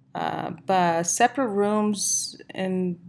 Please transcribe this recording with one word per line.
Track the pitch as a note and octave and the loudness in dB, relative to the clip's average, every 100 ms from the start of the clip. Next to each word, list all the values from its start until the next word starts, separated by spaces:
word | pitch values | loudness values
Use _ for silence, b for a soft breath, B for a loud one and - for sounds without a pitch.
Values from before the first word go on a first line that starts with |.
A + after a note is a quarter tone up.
| _ | _
Uh, | - E3 D#3+ - E3+ - | -6 -4 -4 -6 -6 0
but | F#3 F3 E3 | 2 4 2
separate | E3+ - B3 C#4 B3 | 0 2 2 2 0
rooms | G3+ G3+ G#3+ G#3+ G3+ - - - - - | 2 2 2 0 0 0 0 -2 -12 -12
in | - F#3+ F#3 F3+ E3+ | -6 -2 0 -2 -4